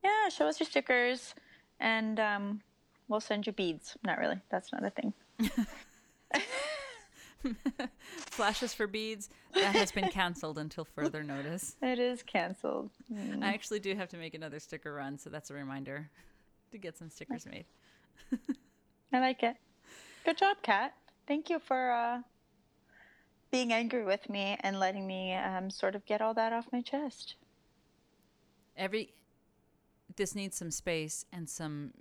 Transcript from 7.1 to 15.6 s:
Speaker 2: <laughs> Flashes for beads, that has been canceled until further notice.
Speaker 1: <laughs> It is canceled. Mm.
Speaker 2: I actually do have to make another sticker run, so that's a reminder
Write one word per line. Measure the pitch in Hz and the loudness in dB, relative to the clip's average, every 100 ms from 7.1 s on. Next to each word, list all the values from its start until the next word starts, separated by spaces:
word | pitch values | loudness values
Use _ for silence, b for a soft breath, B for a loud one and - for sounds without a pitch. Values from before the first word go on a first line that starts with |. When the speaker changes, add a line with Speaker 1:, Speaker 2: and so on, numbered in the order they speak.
| B B B | B B B
Speaker 2:
<laughs> | 269 220 277 - 247 - B 349 | -6 -2 -4 -4 -10 -10 B -14
Flashes | - - 208 214 240 | -10 2 2 4 -2
for | - 208 | 0 0
beads, | 214 220 214 202 B B | 0 -2 -4 -8 B B
that | - 392 | 4 6
has | 440 403 | 6 4
been | - 190 | 2 0
canceled | 190 180 175 160 156 | 2 0 0 -6 -4
until | 156 165 | -6 -6
further | 160 - 151 156 | -8 -2 -2 -2
notice. | 151 139 143 175 - - | -6 -6 -4 -6 -6 -4
Speaker 1:
<laughs> | |
It | 254 247 | -2 2
is | 247 247 | 0 0
canceled. | - 202 175 190 - - - _ - | -2 0 0 -2 -2 -2 -4 _ -10
Mm. | 214 196 208 | -6 -4 -2
Speaker 2:
I | 202 | 0
actually | 208 - 214 | -2 -2 -4
do | 196 | -2
have | 196 180 | -2 -4
to | 175 | -6
make | 165 | -10
another | 156 160 147 | -8 -8 -10
sticker | - 160 156 | -10 -10 -8
run, | 147 139 139 | -6 -6 -8
so | - | -10
that's | 151 - | -12 -10
a | |
reminder | 143 | -10